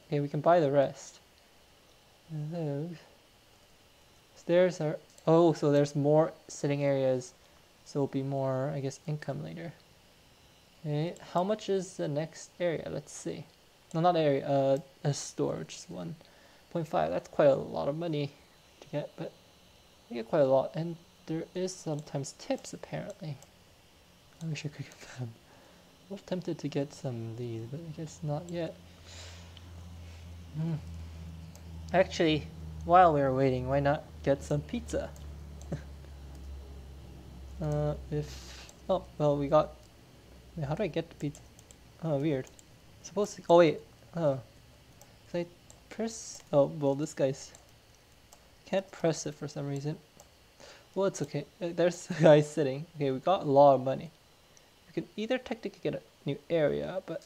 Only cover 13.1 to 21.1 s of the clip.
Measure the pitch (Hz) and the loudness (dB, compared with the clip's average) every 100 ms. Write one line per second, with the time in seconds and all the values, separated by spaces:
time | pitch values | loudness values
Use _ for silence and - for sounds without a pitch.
13.1 | - 165 165 - - _ _ _ 165 175 | -12 -10 -10 -12 -20 _ _ _ 2 4
14.1 | 170 151 135 - 139 135 135 - - 151 | 4 4 2 2 2 4 2 -2 -6 -4
15.1 | 139 - - 139 160 160 - - 175 165 | -2 -6 -4 -2 -2 -8 -14 -14 -10 -10
16.1 | 151 - - - - - 175 165 170 156 | -12 -18 -20 -20 -20 -8 -6 -2 0 0
17.1 | 175 - - 147 151 160 160 151 156 175 | -2 -6 4 6 6 0 -4 -4 -4 -4
18.1 | 147 143 - - - - - - 147 - | -2 -4 -8 -20 -20 -20 -20 -8 -8 -8
19.1 | - 165 - - - - - - - - | -10 -12 -12 -20 -20 -20 -20 -20 -20 -12
20.1 | 240 226 165 135 135 - 160 170 165 - | -10 -2 2 4 4 2 -4 -6 -8 -14